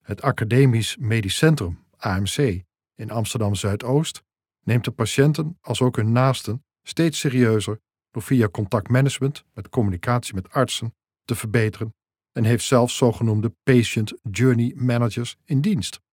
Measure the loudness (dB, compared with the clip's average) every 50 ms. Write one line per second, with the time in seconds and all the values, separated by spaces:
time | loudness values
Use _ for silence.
0 | _ -10 -10 -2 -2 -2 0 0 0 2 4 6 6 6 4 2 0 -2 -6 -6
1 | -2 0 0 0 0 -2 0 2 4 4 4 2 -2 -6 -6 -10 _ _ _ _
2 | -4 -2 -2 -2 -2 -4 -2 0 0 0 0 -4 -8 _ _ _ _ _ _ -14
3 | -14 -8 -4 -4 -4 -4 -2 -2 0 0 -2 -2 -2 -4 -4 -4 -2 0 0 0
4 | 0 -2 -8 -14 _ _ _ _ _ _ _ _ _ 0 0 0 0 -2 -4 -4
5 | -4 -2 2 2 4 4 2 0 -4 -6 -8 _ _ -8 -2 0 0 0 2 0
6 | 0 2 2 4 2 2 0 -2 -4 -8 -8 -8 _ _ _ _ _ -10 -2 0
7 | 0 0 0 -2 -4 -2 2 4 4 4 4 2 0 -4 -8 -10 _ _ _ _
8 | _ _ _ -12 -4 0 2 2 2 2 0 -4 -4 -2 -2 -2 0 2 2 2
9 | 2 2 0 -2 -4 -4 -4 -6 _ _ _ -16 -16 -6 -2 0 0 0 -2 -4
10 | -2 -2 -2 -2 -2 -4 -8 -8 -8 -4 0 0 0 0 -2 -8 -8 -10 -10 _
11 | _ _ _ _ _ -6 -6 -6 -6 -2 0 0 0 0 -2 -6 -10 -10 -10 _
12 | _ _ _ _ _ _ _ 0 2 2 2 0 2 2 4 4 4 2 0 2
13 | 2 2 2 2 0 0 0 0 -2 -2 -6 _ _ 4 4 4 4 2 0 -4
14 | -4 -4 -8 -12 _ -10 -2 2 2 4 4 4 0 -2 -2 -2 -2 0 0 2
15 | 0 0 -2 -4 -8 -8 -10 _ _ _ -2 0 0 0 0 -2 -4 -6 -10 -14
16 | _ _